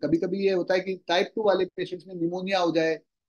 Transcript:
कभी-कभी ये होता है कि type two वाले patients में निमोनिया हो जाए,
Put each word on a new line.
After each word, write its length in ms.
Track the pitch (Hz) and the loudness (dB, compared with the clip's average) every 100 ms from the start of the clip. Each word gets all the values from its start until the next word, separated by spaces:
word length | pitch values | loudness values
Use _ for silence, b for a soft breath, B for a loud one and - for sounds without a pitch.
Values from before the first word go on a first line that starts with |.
कभी-कभी 420 | 147 165 180 196 | -2 0 -2 0
ये 80 | 196 | 0
होता 220 | 185 175 | 2 2
है 60 | 185 | 0
कि 200 | 190 185 - | -2 -6 0
type 240 | 175 175 226 | 0 0 0
two 60 | |
वाले 220 | 214 185 | 2 2
patients 420 | 185 - 180 180 180 | 0 -4 -8 -8 -10
में 80 | |
निमोनिया 440 | 180 170 185 185 190 | -4 -4 -2 -2 0
हो 140 | 170 | 2
जाए, 280 | 160 160 160 _ _ | 2 2 0 _ _